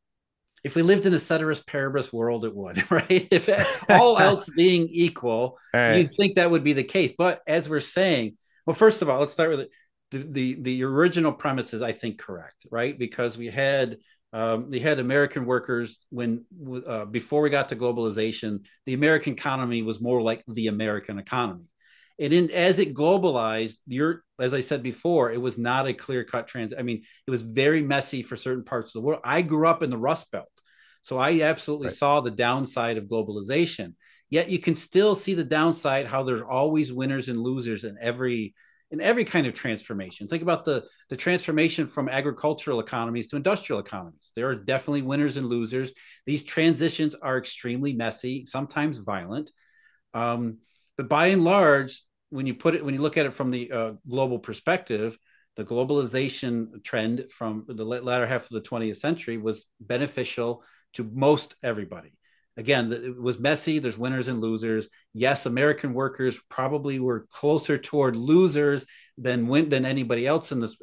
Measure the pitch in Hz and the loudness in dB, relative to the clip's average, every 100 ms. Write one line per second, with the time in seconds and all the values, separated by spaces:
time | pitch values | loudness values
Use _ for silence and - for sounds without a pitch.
0 | _ _ _ _ _ _ 143 170 170 202 | _ _ _ _ _ _ -4 2 4 6
1 | 196 165 - 160 156 151 - 143 135 139 | 4 2 2 0 0 -2 -4 -4 -2 -2
2 | - 117 117 117 110 101 92 92 - 170 | -4 -2 -2 -2 -4 -6 -6 -4 2 2
3 | - 185 185 - - 202 180 - - 202 | 4 2 4 2 4 2 2 0 6 8
4 | 240 208 190 202 - 151 180 180 165 165 | 8 8 6 4 0 4 6 6 2 2
5 | 170 - 120 113 127 - _ 120 117 113 | 0 0 -2 0 -2 -4 _ 4 6 6
6 | 156 - 202 196 175 165 143 135 131 190 | 4 2 2 4 4 4 4 2 0 0
7 | 143 - 175 156 - 160 147 151 - - | 0 2 0 0 0 -2 0 -4 -2 0
8 | 190 143 113 - _ _ - 160 220 214 | 2 2 -2 -8 _ _ -4 6 6 6
9 | 151 131 147 - 160 143 - _ _ _ | 2 2 2 2 0 0 -4 _ _ _
10 | _ 135 147 139 127 139 127 127 131 135 | _ -10 -6 -4 -2 -2 -4 -2 0 4
11 | 175 170 156 - 147 131 113 110 120 107 | 4 4 0 0 -2 -2 -4 -4 -4 -4
12 | 117 107 - 90 76 - - 113 127 143 | -8 -8 -12 -14 -16 -20 -10 -4 -4 -4
13 | 120 - 120 113 117 123 135 139 123 110 | -6 -4 -4 -4 -8 -2 0 2 0 -4
14 | _ _ _ 113 113 113 127 131 151 139 | _ _ _ -4 0 -2 -2 -2 0 0
15 | 123 139 143 147 120 123 120 120 117 - | 2 2 2 0 -2 -2 0 -4 -4 -10
16 | _ 120 120 117 - 185 135 127 123 113 | _ -6 -2 -4 -6 -18 -12 -10 -8 -8
17 | 104 117 113 147 151 139 135 117 123 117 | -6 -6 -2 2 2 2 0 -2 -2 0
18 | 113 104 110 110 110 101 - _ - 131 | -2 0 -2 -2 -6 -8 -10 _ -6 0
19 | 147 156 147 131 147 135 123 117 110 104 | 4 4 0 -4 -2 -2 -2 -2 -4 -4
20 | 120 123 113 117 - 113 110 104 110 104 | 0 2 2 -2 -6 -4 -2 0 -2 -4
21 | 101 101 98 127 117 87 85 _ _ _ | -6 -10 -6 -2 -2 -6 -16 _ _ _
22 | _ - 143 170 175 180 180 180 156 135 | _ -6 2 4 4 4 4 4 0 2
23 | 156 196 180 127 110 110 113 - - 127 | 4 4 4 2 0 -2 -4 -8 -6 -2
24 | 156 170 _ - 127 135 127 143 123 117 | 0 -2 _ -4 0 0 -2 -2 -4 -4
25 | 170 170 120 120 123 - 120 131 135 - | 2 4 2 0 -4 -2 0 0 0 -4
26 | - 127 - 120 113 123 110 127 123 113 | -4 -4 -4 -6 -6 -8 -8 -6 -4 -6
27 | - _ - 123 113 113 139 156 143 139 | -8 _ -4 -4 -2 2 4 4 2 0
28 | 131 135 117 113 131 127 - 123 107 113 | -2 -6 -8 -8 -6 -6 -4 -6 -6 -4
29 | 127 156 120 156 170 156 160 165 151 120 | -2 -2 0 0 2 4 4 4 0 -2
30 | 117 - - 98 - _ _ _ _ _ | -2 -2 -4 -12 -12 _ _ _ _ _
31 | - 127 139 165 151 156 - 147 127 - | -6 0 2 4 2 0 -4 -4 -6 0
32 | 143 147 123 104 120 131 127 - 117 110 | 2 2 2 0 0 0 -2 -2 -2 -2
33 | 101 113 104 104 101 143 170 - 92 - | -2 -2 -2 -6 -2 0 0 -2 -12 -16
34 | _ _ _ 151 170 180 - 160 - 185 | _ _ _ -2 0 -2 0 -2 0 4
35 | 208 202 196 185 135 156 165 165 147 135 | 4 2 0 -2 0 2 2 2 0 -2
36 | 123 135 131 117 117 127 151 156 135 123 | -2 -2 -2 -2 -2 0 2 2 0 -2
37 | 131 135 123 117 120 131 117 104 110 101 | -2 -2 -4 -4 -2 -4 -4 -6 -8 -8
38 | 117 123 127 120 101 - _ _ _ - | -6 -4 -2 -2 -6 -12 _ _ _ -2
39 | 196 233 214 180 131 - 127 107 - 101 | 0 0 0 0 0 -2 -6 -6 -8 -10
40 | 92 - 104 165 175 165 - 131 - _ | -10 -12 -8 -4 -2 -2 0 -4 -6 _
41 | - 131 180 180 - 156 160 165 143 - | -14 -6 -2 -2 0 2 2 0 -4 -4
42 | 131 131 143 123 151 151 - 120 110 127 | -2 -2 -4 -2 -2 -2 -2 -4 -4 -4
43 | 117 120 110 147 185 202 - 110 101 - | -4 -4 -6 -2 0 0 -2 -6 -6 -10
44 | 170 - - - 127 123 101 135 139 143 | -12 -18 -14 -6 -4 -4 -2 -2 0 -4
45 | 131 143 147 135 123 120 113 127 131 - | 0 0 0 -2 -2 -2 -2 -4 -6 -12
46 | - - - 143 - - 160 151 160 - | -20 -14 -6 -6 -4 0 2 2 0 0
47 | 156 - 143 131 123 - 123 123 143 120 | -4 -2 -4 -4 -4 -8 -6 -4 -2 -2
48 | 113 - 127 131 127 135 139 - 151 131 | -4 -4 -8 -8 -8 -8 -6 -2 -4 -4
49 | 98 98 87 120 156 _ _ _ _ _ | -6 -6 -6 -10 -10 _ _ _ _ _
50 | _ 117 120 120 117 110 _ _ _ - | _ -4 -2 -2 -4 -8 _ _ _ -10
51 | 123 151 175 196 165 196 165 139 131 - | 0 2 4 4 6 6 6 6 2 -10
52 | - _ _ 135 135 120 160 160 143 135 | -18 _ _ -6 -4 -2 0 0 -2 -2
53 | 151 160 143 - 131 123 120 123 113 107 | 0 2 0 0 -2 -2 -4 -4 -4 -6
54 | 135 127 135 120 - 107 - 180 - 107 | -6 -2 0 -2 -6 -4 0 0 -2 -4
55 | 110 - _ _ _ - 107 120 127 143 | -4 -8 _ _ _ -12 -4 -2 0 0
56 | 123 131 139 - 127 117 110 104 - 120 | 0 -2 -2 -4 -4 -4 -4 -10 -6 -2
57 | 110 123 131 - 113 107 110 110 110 123 | 0 -2 -6 -8 -8 -6 -10 -8 -6 -6
58 | 123 123 120 127 - 110 - 117 113 104 | -2 0 0 -2 -4 -10 -6 -4 -4 -4
59 | 147 165 - 117 107 107 - - 107 123 | -4 -4 -6 -6 -4 -6 -10 -16 -6 -4
60 | 139 131 123 - 117 117 - _ _ - | -2 -4 -6 -4 -4 -6 -12 _ _ -10
61 | 113 123 139 147 - - 127 107 95 92 | -8 2 4 4 0 -8 -6 -4 -8 -12
62 | 78 _ _ _ _ - 113 139 117 117 | -18 _ _ _ _ -6 0 2 2 -4
63 | 123 123 123 113 135 151 - 156 127 104 | -8 -6 -4 0 0 0 0 -2 -2 -4
64 | 123 131 123 120 113 110 113 110 107 _ | -4 -4 -4 -2 -2 -2 -2 -2 -4 _
65 | _ 107 127 139 131 120 147 147 139 123 | _ -2 0 2 0 2 2 2 -2 -2
66 | 135 131 127 120 - - 135 147 143 135 | -4 -2 -4 -4 -8 -6 -4 -4 -4 -4
67 | 127 113 - - 147 151 - 139 - 151 | -2 -4 -8 -2 2 2 2 -2 -2 0
68 | 131 113 127 165 185 147 147 143 - - | 2 0 4 6 6 4 2 2 -4 -18
69 | _ - 131 123 117 143 160 135 131 135 | _ -8 -2 0 2 2 4 2 0 -2
70 | 120 120 127 160 - 135 110 - | -2 -2 0 0 -2 -4 -4 -6